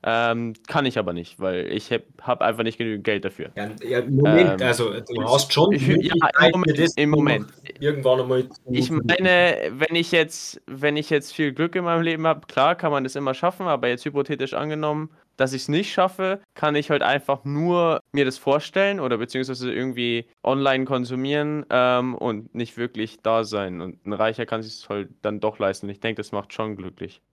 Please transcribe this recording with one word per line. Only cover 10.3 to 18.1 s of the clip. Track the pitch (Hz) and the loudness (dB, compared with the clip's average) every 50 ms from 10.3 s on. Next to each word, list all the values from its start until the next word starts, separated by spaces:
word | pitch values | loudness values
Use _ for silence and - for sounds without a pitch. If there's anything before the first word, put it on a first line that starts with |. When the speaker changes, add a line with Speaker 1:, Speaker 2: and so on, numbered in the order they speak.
| - - - - - - _ | -2 -12 -14 -14 -16 -16 _
Speaker 1:
wenn | - 127 135 139 147 147 | -14 -12 -2 0 0 0
ich | 151 151 - | 0 -2 0
jetzt | 160 147 151 - - | 0 0 0 -2 -4
viel | - 156 143 131 | -2 -2 -2 0
Glück | 131 160 170 170 | 0 -2 -2 -2
in | 185 180 | -2 0
meinem | 170 170 165 165 | 0 0 2 2
Leben | 165 165 160 160 | 0 -2 0 2
hab, | 160 156 - - _ | 0 0 0 -4 _
klar | - - 131 151 175 | 0 2 4 4 2
kann | 175 - 160 147 | 2 0 0 0
man | 139 131 | 0 -2
das | 131 - | -4 -6
immer | 139 143 135 131 | -4 -4 -4 -4
schaffen, | - - 175 180 185 196 | 0 -2 -2 -2 -2 -2
aber | 180 151 135 120 123 | -2 0 0 0 0
jetzt | 120 123 - | -2 -2 -4
hypothetisch | 151 143 143 139 - 151 135 135 131 - | -4 -2 -2 -2 -2 -2 -4 -4 -4 -4
angenommen, | - 147 151 151 151 151 151 151 151 156 156 _ _ _ _ _ - | -4 -4 -4 -4 -4 -2 -2 -2 -4 -6 -8 _ _ _ _ _ -2
dass | 135 131 131 | 0 0 0
ich's | 131 - - | -4 -4 0
nicht | 147 165 202 - - | 0 0 0 0 0
schaffe, | - 180 190 185 - 190 190 190 196 _ _ _ | 0 0 0 0 -2 -2 -2 -2 -4 _ _ _
kann | - - 151 147 | -2 -2 0 0
ich | 147 151 - | 0 0 2
halt | 156 143 - | 0 2 4
einfach | 90 135 143 - - 139 139 _ | 2 2 0 0 -2 -2 -2 _
nur | 143 143 147 160 175 175 175 170 165 156 - - _ | -6 -4 -2 0 2 2 4 4 2 2 0 -2 _